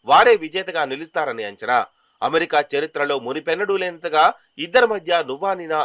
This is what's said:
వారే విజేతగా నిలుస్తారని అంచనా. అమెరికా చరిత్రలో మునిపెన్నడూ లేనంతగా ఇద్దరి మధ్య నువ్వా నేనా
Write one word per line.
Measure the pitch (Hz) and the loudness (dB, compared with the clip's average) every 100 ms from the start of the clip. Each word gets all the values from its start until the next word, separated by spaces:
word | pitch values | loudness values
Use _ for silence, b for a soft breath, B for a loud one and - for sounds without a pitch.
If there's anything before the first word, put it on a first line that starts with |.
| 113 | 2
వారే | 151 226 214 | 4 6 4
విజేతగా | 160 185 185 165 139 | 0 -8 -6 -4 -4
నిలుస్తారని | 139 165 170 143 117 | -6 -8 -6 -4 -4
అంచనా. | 104 101 110 123 - _ _ _ | -8 -8 -2 0 -2 _ _ _
అమెరికా | 127 160 165 151 147 143 | -2 0 0 0 0 -2
చరిత్రలో | 156 147 143 143 | -4 -4 -2 -4
మునిపెన్నడూ | 120 143 156 165 202 196 | -4 -6 -4 -4 -2 -2
లేనంతగా | 180 170 170 151 170 - b b | -4 -8 -2 2 4 2 b b
ఇద్దరి | 165 226 233 | -2 2 2
మధ్య | 208 165 170 143 | 0 -2 -2 -2
నువ్వా | 139 196 | -4 -4
నేనా | 185 165 156 | -4 -4 -2